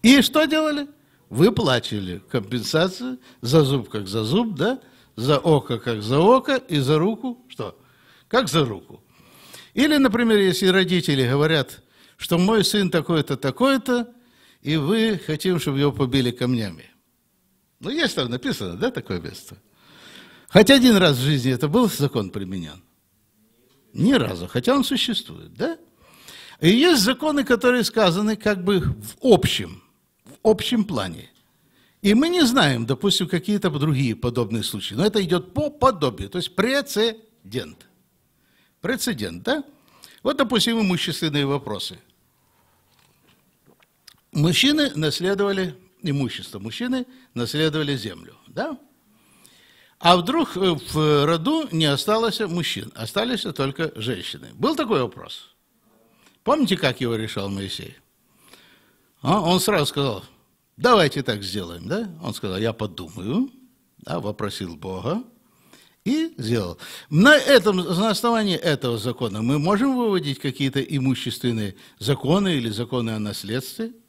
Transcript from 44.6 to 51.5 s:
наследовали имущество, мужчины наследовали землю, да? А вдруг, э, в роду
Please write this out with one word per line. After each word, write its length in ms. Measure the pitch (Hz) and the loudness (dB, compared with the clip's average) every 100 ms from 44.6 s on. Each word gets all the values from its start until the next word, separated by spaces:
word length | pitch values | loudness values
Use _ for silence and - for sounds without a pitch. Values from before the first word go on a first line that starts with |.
| 254 302 285 151 | 4 4 0 0
наследовали 800 | 156 139 180 196 202 196 185 - _ _ | -2 -2 -2 0 0 0 -4 -8 _ _
имущество, 580 | 175 143 127 - 95 104 | -4 -2 -4 -6 -14 -12
мужчины 460 | 104 - 247 262 240 - _ | -12 -8 -4 -4 -6 -14 _
наследовали 640 | - 117 151 156 151 147 139 | -6 -4 0 0 0 -2 -4
землю, 400 | 104 85 82 - _ | -6 -12 -20 -20 _
да? 300 | - 285 277 _ _ _ _ _ _ _ _ _ _ _ _ | -8 -6 -8 _ _ _ _ _ _ _ _ _ _ _ _
А 160 | 170 180 | 4 4
вдруг, 400 | 170 311 294 180 | 4 -2 -2 0
э, 200 | 190 170 - | -2 -2 -4
в 320 | 151 151 147 143 | -2 2 4 4
роду 420 | 165 170 | 0 0